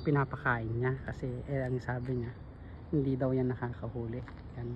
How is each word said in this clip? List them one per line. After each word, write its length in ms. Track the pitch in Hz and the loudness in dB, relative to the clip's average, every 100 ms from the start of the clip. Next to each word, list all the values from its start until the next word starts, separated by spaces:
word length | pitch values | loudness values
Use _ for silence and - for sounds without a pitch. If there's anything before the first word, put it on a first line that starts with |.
| - | 4
pinapakain 640 | 143 131 - 135 120 113 117 | 4 4 0 2 2 2 2
niya 160 | 127 131 - | 2 0 -4
kasi, 160 | - 127 123 143 | -4 -4 -4 -2
eh, 160 | 139 131 | 0 0
ang 160 | 127 | 0
sabi 400 | 123 123 127 127 | 0 -2 0 0
niya, 100 | 117 - - - - - - | -2 -6 -14 -14 -14 -12 0
hindi 240 | 151 135 131 | 2 4 4
daw 160 | 131 | 4
yan 160 | 131 127 | 4 4
nakakahuli. 720 | 120 123 123 117 120 113 120 113 - - 123 | 2 -2 -4 -6 -4 -4 -4 -8 -10 -10 -8
Yan 120 | 120 | -6